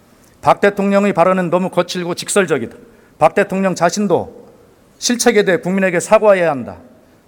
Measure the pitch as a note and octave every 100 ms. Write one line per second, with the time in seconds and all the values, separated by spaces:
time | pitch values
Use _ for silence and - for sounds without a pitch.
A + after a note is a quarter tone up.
0 | _ _ _ _ C#3+ D#3+ G3+ G3+ G3 G3
1 | G3+ E3 F3+ F#3+ F3 F3+ F3+ - F3+ F#3
2 | E3+ E3+ - G#3 F3+ C#3+ A2+ - - _
3 | _ - D#3 - G3 F#3+ F#3+ E3 E3+ G#3
4 | G3+ D3 F#2 - - - _ _ _ -
5 | - A#3+ A#3+ G#3 G3+ E3 F3 F#3+ F#3+ E3+
6 | - A3 G#3+ F#3+ E3+ C3+ A2 F2 - _
7 | _ _